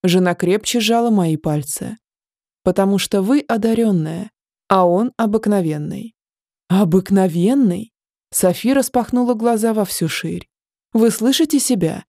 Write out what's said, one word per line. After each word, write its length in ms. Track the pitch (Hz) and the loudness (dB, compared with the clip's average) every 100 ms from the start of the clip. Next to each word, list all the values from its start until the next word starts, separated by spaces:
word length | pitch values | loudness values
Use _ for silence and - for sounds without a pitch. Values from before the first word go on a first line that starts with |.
Жена 320 | 185 180 180 | 2 2 0
крепче 460 | 175 175 208 - 240 | 0 0 0 -2 -2
сжала 280 | 214 233 240 | 0 0 2
мои 260 | 208 165 156 | 0 0 -2
пальцы. 600 | 160 151 139 - - 220 _ _ _ _ _ _ | -2 -4 -6 -10 -10 -14 _ _ _ _ _ _
"Потому 340 | 185 185 190 196 | -2 0 0 0
что 240 | - 202 | 0 -2
вы 180 | 190 285 | 2 0
одаренная, 880 | 285 226 226 226 226 180 156 165 202 _ _ _ _ | 0 -2 0 0 2 0 -2 -8 -12 _ _ _ _
а 180 | 190 | 2
он 280 | 180 180 247 - | 4 2 0 -2
обыкновенный". 1000 | 220 214 214 202 165 151 151 - 226 _ _ _ _ _ _ | 0 0 0 0 0 -4 -6 -10 -12 _ _ _ _ _ _
"Обыкновенный?" 1300 | 190 190 185 185 196 190 170 190 277 233 175 226 _ _ _ _ | 0 4 2 2 2 2 2 2 4 2 0 -10 _ _ _ _
Софи 420 | - 185 175 226 | 0 0 0 0
распахнула 600 | 277 247 247 226 247 247 | 0 0 -2 -2 -2 0
глаза 380 | 226 233 226 226 | 0 0 0 0
во 120 | 214 | -2
всю 240 | 202 - 160 | -4 -4 -4
ширь. 400 | - 165 175 - _ _ _ _ | -4 -8 -10 -12 _ _ _ _
"Вы 180 | 220 226 | 2 2
слышите 480 | - 226 269 311 285 | 2 0 0 0 0
себя? 460 | - 233 160 - | 0 0 -2 -4